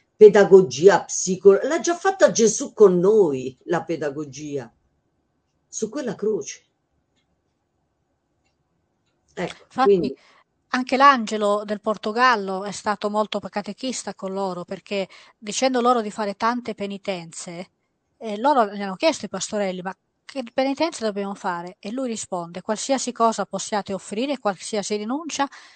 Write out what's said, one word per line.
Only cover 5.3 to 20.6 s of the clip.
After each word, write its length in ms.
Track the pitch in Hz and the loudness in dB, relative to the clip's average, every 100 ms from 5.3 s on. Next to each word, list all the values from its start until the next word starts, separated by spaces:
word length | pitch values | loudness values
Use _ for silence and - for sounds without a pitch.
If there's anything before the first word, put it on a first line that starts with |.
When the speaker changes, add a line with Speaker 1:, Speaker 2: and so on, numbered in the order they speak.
| _ _ _ _ | _ _ _ _
Speaker 1:
su 200 | - 214 | -10 -8
quella 260 | 269 247 | -6 -8
croce. 500 | 160 208 196 135 - _ _ _ _ _ _ _ _ _ _ _ _ _ _ _ _ _ _ _ _ _ _ _ _ _ _ _ | -4 -4 -4 -6 -16 _ _ _ _ _ _ _ _ _ _ _ _ _ _ _ _ _ _ _ _ _ _ _ _ _ _ _
Ecco, 280 | - 175 - | -10 -10 -12
Speaker 2:
Infatti, 240 | _ - 262 | _ 0 4
Speaker 1:
quindi 280 | 190 254 - _ _ _ _ _ | 4 0 -8 _ _ _ _ _
Speaker 2:
anche 240 | 254 254 254 | -6 -2 6
l'angelo 680 | 277 262 220 214 208 208 | 6 6 0 -2 0 0
del 160 | 214 208 | -4 -6
Portogallo 840 | 220 208 214 214 254 226 196 190 | -4 -4 -4 0 2 2 -2 -6
è 80 | 202 | -8
stato 360 | 185 220 202 208 | -6 -6 -4 -2
molto 280 | 208 214 202 | -2 -2 -6
catechista 720 | 196 208 202 196 262 233 - | -8 -8 -10 -8 -8 -8 -10
con 180 | - 190 | -10 -8
loro, 320 | 190 196 175 | -6 -6 -6
perché 440 | 175 190 - 202 185 - - _ | -10 -12 -8 -6 -6 -12 -20 _
dicendo 420 | 214 - 262 254 | -10 -2 0 2
loro 200 | 240 247 | 2 2
di 100 | 214 | -2
fare 240 | 208 208 | -6 -8
tante 400 | 196 226 247 233 | -4 -4 -4 -6
penitenze, 960 | 208 202 202 - 185 165 - - 170 185 _ _ _ _ _ | -8 -8 -8 -8 -8 -10 -14 -14 -14 -16 _ _ _ _ _
eh, 180 | 226 208 | -12 -4
loro 280 | 262 277 208 | 0 2 0
gli 160 | 202 | -4
hanno 140 | 202 185 | -8 -2
chiesto 280 | 320 277 | -2 -2
i 40 | 202 | -8
pastorelli, 520 | 190 - 208 196 185 | -10 -8 -4 -4 -6
"Ma 140 | 180 - _ _ | -10 -14 _ _
che 180 | - 277 233 | -14 -12 -8
penitenze 520 | - | -4